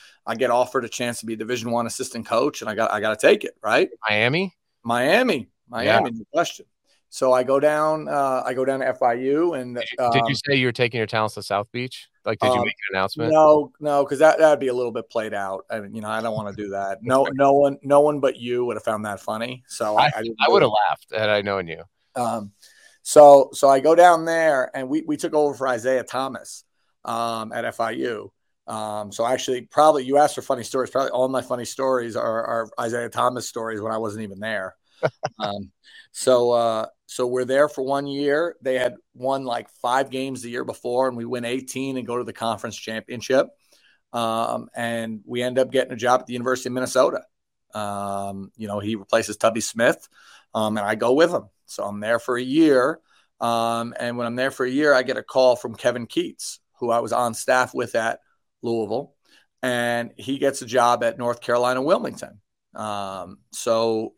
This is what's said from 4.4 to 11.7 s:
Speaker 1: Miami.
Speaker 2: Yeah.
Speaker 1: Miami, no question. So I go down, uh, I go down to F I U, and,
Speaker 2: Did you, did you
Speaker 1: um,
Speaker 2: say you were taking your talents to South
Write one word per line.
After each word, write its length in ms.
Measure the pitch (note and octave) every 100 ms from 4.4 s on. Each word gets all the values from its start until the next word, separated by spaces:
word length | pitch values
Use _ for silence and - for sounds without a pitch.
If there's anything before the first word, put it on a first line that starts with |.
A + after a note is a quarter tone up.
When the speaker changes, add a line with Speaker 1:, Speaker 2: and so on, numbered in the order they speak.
| F#3+ _ _ _
Speaker 1:
Miami. 560 | A#2 A#2+ C3 G3+ B3+ D#3+
Speaker 2:
Yeah. 600 | B2+ _ _ A#2+ A2 A2
Speaker 1:
Miami, 140 | B2+
no 120 | A2+ G#2+
question. 320 | D#3 E3 - - _ _ _ _
So 220 | - C3
I 120 | B2+
go 160 | B2+ C#3
down, 480 | D3+ D3+ D#3 D#3 D3+
uh, 340 | D3 C#3 B2+
I 100 | A#2+
go 100 | B2+
down 160 | C3 C3+
to 80 | B2+
F 140 | B2
I 120 | B2
U, 400 | A#2+ C3 C#3+ F3
and, 220 | D3 B2 A#2+
Speaker 2:
Did 80 | A2
you, 200 | B2+ B2
did 120 | A#2 A#2
you 60 |
Speaker 1:
um, 60 | A#2+ -
Speaker 2:
say 100 | C#3
you 100 | B2+
were 60 |
taking 260 | A#2 B2 A#2+
your 80 | G#2+
talents 280 | A2+ G#2+
to 80 | G#2
South 280 | - G2+ G#2